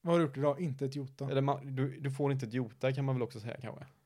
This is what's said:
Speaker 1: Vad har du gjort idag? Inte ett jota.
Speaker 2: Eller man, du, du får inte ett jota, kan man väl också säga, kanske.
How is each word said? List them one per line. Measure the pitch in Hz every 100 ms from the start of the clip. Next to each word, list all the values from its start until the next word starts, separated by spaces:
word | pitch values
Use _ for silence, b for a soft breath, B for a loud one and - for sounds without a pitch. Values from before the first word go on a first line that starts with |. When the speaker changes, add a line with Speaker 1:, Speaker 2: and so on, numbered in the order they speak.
Speaker 1:
Vad | 170
har | 170
du |
gjort | 156 139
idag? | 147 143
Inte | 175 131
ett | 139
jota. | 139 135 - 135
Speaker 2:
Eller | 135
man, | 139 135 135
du, | 131 131 -
du | 139
får | 135 143
inte | 135
ett | 117
jota, | 123 117 - 135
kan | 135
man | 135
väl | 127
också | 117 120
säga, | 110 -
kanske. | 117 120 - _